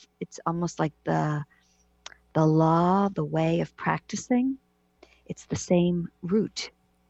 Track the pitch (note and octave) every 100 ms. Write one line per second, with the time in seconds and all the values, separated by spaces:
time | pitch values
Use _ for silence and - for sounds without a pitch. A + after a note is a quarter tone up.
0 | - - - - - E3+ F3 - D#3+ -
1 | - D#3+ D3+ D3+ D3 _ _ _ _ _
2 | - - _ D#3 D#3 D#3 D#3+ E3 F3 F#3+
3 | G3+ G3 D3 D#3 D#3+ E3 E3 - D#3+ D#3+
4 | - G#3 - B3 C4 C4+ _ _ _ _
5 | - _ - - - - - F3+ F3 F3
6 | E3+ _ F3 G#3+ F3+ - - _ _ _